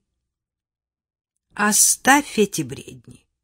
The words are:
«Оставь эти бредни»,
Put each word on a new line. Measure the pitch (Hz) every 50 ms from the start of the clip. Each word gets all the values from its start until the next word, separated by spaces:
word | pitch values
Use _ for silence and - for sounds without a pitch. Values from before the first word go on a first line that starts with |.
| _ _ _ _ _ _ _ _ _ _ _ _ _ _ _ _ _ _ _ _ _ _ _ _ _ _ _ _ _ _ _
«Оставь | - 208 208 208 - - - - - _ - 269 294 285 - - -
эти | 208 202 - -
бредни», | 156 123 131 123 - - 135 127 _ - - - _ _ _ _